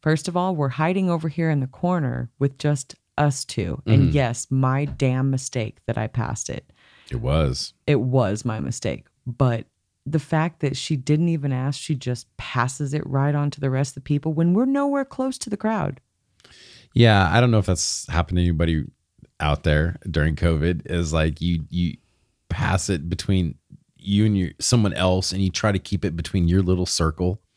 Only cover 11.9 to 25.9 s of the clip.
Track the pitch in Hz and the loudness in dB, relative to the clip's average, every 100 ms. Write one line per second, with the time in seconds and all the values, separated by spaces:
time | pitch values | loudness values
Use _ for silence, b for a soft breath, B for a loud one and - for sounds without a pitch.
11.9 | 135 123 123 - - - 123 127 131 143 | -4 -4 -6 -8 -16 -6 -2 -2 -2 -4
12.9 | 147 - 135 143 147 147 143 135 131 139 | -4 -2 0 0 0 -2 -2 -2 -2 -2
13.9 | - - 143 160 156 170 190 262 277 285 | -6 -4 -2 -2 0 2 2 2 0 0
14.9 | 277 269 - 262 - 226 202 220 220 - | -2 -4 -4 -6 -6 -8 -4 -2 -2 -4
15.9 | - _ _ _ _ B B B B B | -6 _ _ _ _ B B B B B
16.9 | 120 117 101 87 110 123 110 92 87 - | 4 6 6 6 4 4 4 2 0 -2
17.9 | - - 82 87 90 87 80 85 80 - | -6 -4 -2 0 2 2 2 2 0 -2
18.9 | _ _ _ - - 76 76 82 76 85 | _ _ _ -18 -4 0 0 2 2 2
19.9 | - - 78 78 76 85 80 82 85 - | -2 -4 0 0 2 0 2 0 -2 -4
20.9 | 87 80 80 80 76 87 85 76 87 87 | -4 -2 0 0 0 0 -2 -2 -2 -2
21.9 | - _ _ _ _ - - 90 95 - | -4 _ _ _ _ -8 -4 0 0 0
22.9 | 85 82 82 - 95 85 - _ - _ | -4 -4 -6 0 0 0 -6 _ -20 _
23.9 | _ 98 101 107 101 87 - - 120 104 | _ -2 2 4 2 -2 -4 0 2 2
24.9 | - 92 92 - 95 95 - 107 98 - | 2 2 2 0 0 -2 0 0 0 -2